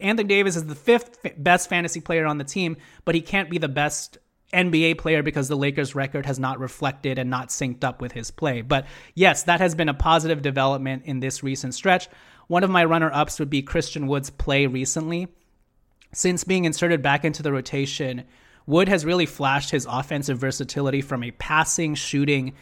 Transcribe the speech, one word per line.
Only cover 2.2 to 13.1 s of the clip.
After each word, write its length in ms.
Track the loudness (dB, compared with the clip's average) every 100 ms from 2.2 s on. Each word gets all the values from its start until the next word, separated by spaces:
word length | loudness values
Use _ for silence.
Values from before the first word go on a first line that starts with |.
| 0
on 100 | -2
the 80 |
team, 320 | -4 -2 -2 -4 -12 -8 -2
but 80 |
he 80 | 0
can't 260 | 0 -2 -2
be 80 | -2
the 100 | -2
best 520 | 0 0 -2 -10 -16 _ _ _
N 180 | 0 2
B 140 | 4
A 100 | 2
player 280 | 2 0 0
because 260 | 0 -2 -2
the 80 | 0
Lakers' 380 | 0 0 -2
record 320 | -2 -4 -4 -4
has 120 | -2
not 220 | -2 -4
reflected 580 | -8 -4 -4 -4 -4 -2
and 120 | -2
not 180 | -4 -4
synced 340 | -6 -6 -2
up 200 | -4 -4
with 100 | -10
his 180 | -10 -12
play. 300 | -4 -2 -2
But 240 | -2 -2 -2 -14 -14
yes, 300 | 4 4 4
that 160 | 2 2
has 140 | 2
been 140 | 2 -2
a 60 |
positive 480 | 0 4 4 4 -2
development 600 | -2 0 2 0 -2 -6 -6
in 140 | -4
this 220 | -4 -4
recent 300 | -6 -6 -6
stretch. 380 | -2 2 2 0 -16 -20 -20 -2
One 180 | 2
of 60 | 4
my 160 | 4 4
runner-ups 520 | 4 2